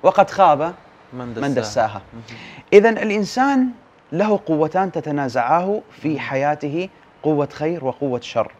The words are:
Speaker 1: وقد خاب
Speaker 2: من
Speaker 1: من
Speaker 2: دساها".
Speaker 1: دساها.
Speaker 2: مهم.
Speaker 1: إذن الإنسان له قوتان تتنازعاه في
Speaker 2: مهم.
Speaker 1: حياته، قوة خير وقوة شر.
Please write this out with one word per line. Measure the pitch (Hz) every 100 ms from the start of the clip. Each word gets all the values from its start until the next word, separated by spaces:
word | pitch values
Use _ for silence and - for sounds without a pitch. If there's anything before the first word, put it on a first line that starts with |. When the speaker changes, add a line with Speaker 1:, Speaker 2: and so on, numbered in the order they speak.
Speaker 1:
وقد | 180 190 190
خاب | - 180 143 165 180 - - -
Speaker 2:
من | 123 123
Speaker 1:
من |
Speaker 2:
دساها". | 113 139
Speaker 1:
دساها. | 127 107 127 110 104 -
Speaker 2:
مهم. | 117 113 113 - - -
Speaker 1:
إذن | 208 220 220
الإنسان | 214 208 190 - 180 254 254 - _ _ _
له | 160 214 202 -
قوتان | 156 156 180 190
تتنازعاه | 165 151 143 135 120 117 165 185 214 -
في | - 151
Speaker 2:
مهم. | 143
Speaker 1:
حياته، | - 135 143 147 147 160 190 - _ _
قوة | 151 147 143
خير | - 151 170
وقوة | 131 - 143 123
شر. | - 117 104